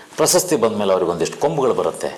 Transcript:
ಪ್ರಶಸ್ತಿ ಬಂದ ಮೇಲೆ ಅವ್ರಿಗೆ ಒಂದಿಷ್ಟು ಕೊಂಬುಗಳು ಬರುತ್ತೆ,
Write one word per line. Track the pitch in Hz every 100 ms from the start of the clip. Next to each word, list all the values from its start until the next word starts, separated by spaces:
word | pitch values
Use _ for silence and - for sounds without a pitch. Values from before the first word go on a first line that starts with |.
| -
ಪ್ರಶಸ್ತಿ | - 151 180 170 147
ಬಂದ | 113 104
ಮೇಲೆ | 101
ಅವ್ರಿಗೆ | 92 85
ಒಂದಿಷ್ಟು | 87 80 -
ಕೊಂಬುಗಳು | 143 160 127
ಬರುತ್ತೆ, | 90 85 - 69